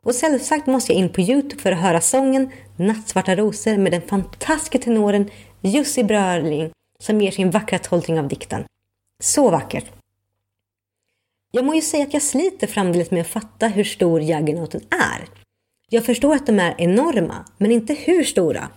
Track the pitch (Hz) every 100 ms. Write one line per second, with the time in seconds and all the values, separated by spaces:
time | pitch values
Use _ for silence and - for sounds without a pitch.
0 | 226 247 320 277 285 311 294 262 - 185
1 | 180 180 180 277 277 - 196 175 185 165
2 | - 262 269 269 262 - - - 190 220
3 | - 190 185 185 214 208 226 208 185 175
4 | - 202 180 - - 311 - 247 240 220
5 | 208 202 202 - - _ 196 262 294 -
6 | 202 214 190 175 160 147 160 - _ _
7 | - 214 196 185 185 185 214 180 - 170
8 | - 160 135 98 - 107 117 _ _ _
9 | _ _ - - 254 156 - - - -
10 | _ _ _ _ _ _ _ _ _ _
11 | _ _ _ _ _ 247 262 320 311 311
12 | 285 294 - 262 370 370 196 - 190 175
13 | 170 180 170 220 - _ 226 202 208 -
14 | 180 165 156 156 156 165 156 - - 381
15 | - - - - _ _ _ _ _ 226
16 | 226 240 285 311 277 208 170 - 170 202
17 | 339 240 165 - - _ 202 233 220 285
18 | - 359 - - 165 - -